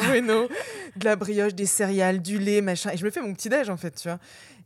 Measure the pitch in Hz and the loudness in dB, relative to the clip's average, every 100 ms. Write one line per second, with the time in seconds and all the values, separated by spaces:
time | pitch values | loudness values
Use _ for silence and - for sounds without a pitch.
0 | 214 262 240 220 247 339 494 440 359 196 | 4 2 4 2 0 -4 -8 -12 -14 -2
1 | 214 208 196 214 208 185 196 - 202 196 | 0 2 0 0 0 0 0 2 2 2
2 | 185 190 170 208 196 208 196 175 202 170 | 2 2 -2 -2 2 2 2 0 -4 -2
3 | 202 349 240 185 220 262 226 180 175 - | -2 -4 -6 -6 0 0 0 -4 -8 -8
4 | 175 175 - - - - | -8 -8 -10 -20 -20 -20